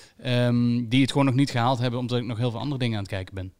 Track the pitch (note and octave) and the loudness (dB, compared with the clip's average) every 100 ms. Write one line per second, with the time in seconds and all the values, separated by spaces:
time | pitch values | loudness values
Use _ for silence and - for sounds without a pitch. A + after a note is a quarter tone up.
0 | - - B2 B2 B2 A#2+ A#2+ A#2+ A#2 C3 | -20 -10 -2 2 2 4 2 0 2 2
1 | C3 D3 C#3 B2 C#3 B2 A#2+ B2+ B2+ A#2+ | 4 2 2 2 2 2 0 2 -2 -2
2 | A#2 B2 A#2 A2 B2 A2 C3+ C3+ A#2+ A2 | -2 -2 -2 -2 -2 -2 -6 -2 -2 -2
3 | G2+ G2 F#2 F#2+ F#2 | -4 -6 -8 -10 -10